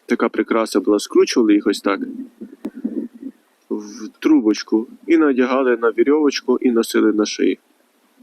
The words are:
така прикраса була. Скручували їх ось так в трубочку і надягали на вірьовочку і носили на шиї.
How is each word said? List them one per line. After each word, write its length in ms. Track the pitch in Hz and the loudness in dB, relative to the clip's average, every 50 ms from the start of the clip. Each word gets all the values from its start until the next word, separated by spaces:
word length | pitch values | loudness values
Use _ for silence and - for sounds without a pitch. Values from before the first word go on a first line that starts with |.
| _ | _
така 220 | - 120 - - 110 | -4 -2 -2 -2 -2
прикраса 520 | - - 135 - 127 113 110 110 - 101 | 0 -2 -2 -2 0 -2 -2 0 -2 -2
була. 180 | 95 110 104 104 | 0 2 0 0
Скручували 560 | - - - - 190 - - 131 117 107 104 | 0 0 2 2 2 2 2 0 2 4 4
їх 120 | 104 - | 2 2
ось 140 | - 101 - | 0 -2 -2
так 200 | - 101 - - - - - - - - _ - 214 - - _ - - - - - 208 226 - 240 - _ 233 - 269 - _ _ _ _ _ _ - | -2 -2 -2 -2 -4 -10 -10 -14 -14 -16 _ -20 -20 -20 -20 _ -14 -14 -12 -10 -10 -8 -8 -8 -10 -10 _ -16 -18 -18 -18 _ _ _ _ _ _ -10
в 380 | - 104 104 104 104 - 110 101 _ - | -10 -10 -10 -14 -18 -16 -18 -18 _ -4
трубочку 680 | - - 156 143 110 107 104 - - - 117 110 117 - - - - | 0 2 2 4 4 2 0 0 -2 -2 -2 -2 -2 -4 -14 -16 -4
і 100 | - 165 | 0 2
надягали 600 | 165 156 147 131 123 127 123 127 135 135 127 120 | 2 4 2 2 2 0 0 0 0 2 0 0
на 140 | 113 117 113 | 0 0 -2
вірьовочку 680 | 107 113 117 135 147 156 151 139 - - - - 123 - | 0 2 2 2 2 2 2 0 0 -2 -2 -2 -2 0
і 120 | - 131 | 2 0
носили 420 | 117 113 110 - - 123 110 110 104 | 2 2 0 0 0 2 2 2 2
на 140 | 104 107 | 0 -2
шиї. 320 | 104 - - 98 98 - - _ _ _ _ _ _ _ _ _ _ _ _ | -2 -2 -2 -2 -2 -2 -4 _ _ _ _ _ _ _ _ _ _ _ _